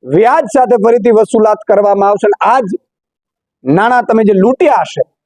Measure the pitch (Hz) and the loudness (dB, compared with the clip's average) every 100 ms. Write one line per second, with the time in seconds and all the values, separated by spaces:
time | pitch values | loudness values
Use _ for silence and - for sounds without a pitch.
0 | 123 147 226 302 277 277 254 233 214 233 | -2 0 2 0 -2 -2 0 0 0 0
1 | 214 214 214 220 214 214 - 202 202 202 | 2 0 0 0 0 -2 0 0 2 0
2 | 202 202 208 202 190 254 208 247 _ _ | 0 0 -2 -2 0 0 -2 -8 _ _
3 | _ _ _ _ _ _ 127 156 220 247 | _ _ _ _ _ _ -2 0 0 0
4 | - 226 214 196 196 262 330 226 156 - | 0 0 2 2 0 0 0 0 -4 -8
5 | - _ | -10 _